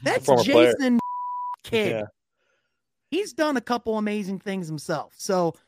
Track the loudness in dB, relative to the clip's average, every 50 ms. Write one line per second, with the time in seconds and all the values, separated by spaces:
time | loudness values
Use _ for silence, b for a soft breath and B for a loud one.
0 | -4 -2 -2 0 4 4 4 4 6 6 6 6 8 6 6 4 2 2 2 2
1 | 0 -2 -4 -6 -6 -6 -8 -8 -8 -8 -10 -12 -10 -4 -2 -2 0 0 -2 -4
2 | -6 -8 _ _ _ _ _ _ _ _ _ _ _ _ _ _ _ _ _ _
3 | _ -6 -4 -4 -4 -4 -2 -2 -2 0 0 -2 -2 -2 -4 -4 -2 -4 -4 -2
4 | -2 -2 -4 -4 -4 -6 -8 -8 -6 -6 -6 -6 -6 -6 -8 -8 -6 -4 -6 -6
5 | -6 -8 _ -10 -4 -2 0 2 2 0 -2 _ _